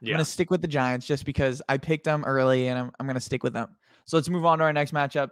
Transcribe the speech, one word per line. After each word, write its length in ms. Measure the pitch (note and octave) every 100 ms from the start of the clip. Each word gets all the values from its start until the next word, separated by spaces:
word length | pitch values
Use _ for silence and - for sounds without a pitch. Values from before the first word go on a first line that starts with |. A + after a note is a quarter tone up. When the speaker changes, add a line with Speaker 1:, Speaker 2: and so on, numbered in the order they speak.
| A2+
Speaker 1:
I'm 20 |
Speaker 2:
Yeah. 80 | D#3+
Speaker 1:
gonna 80 |
stick 260 | D3+ - F3
with 100 | F#3
the 80 | E3
Giants 380 | C#3+ B2+ B2+ -
just 180 | C#3+
because 380 | - C#3 C3+ B2+ -
I 100 | C#3
picked 260 | - D#3+
them 200 | D#3+ D3+
early 440 | C3+ C3+ C3 C3 B2+
and 100 | B2+
I'm, 140 | B2 -
I'm 60 | C#3
gonna 140 | B2+
stick 220 | - B2+
with 120 | B2+
them. 200 | A2+ A2 - _ _
So 120 | - E3
let's 120 | D#3+
move 160 | F3+
on 140 | E3 D#3+
to 60 |
our 80 | D#3+
next 200 | D3 D3
matchup, 380 | D3+ C#3 D3 C#3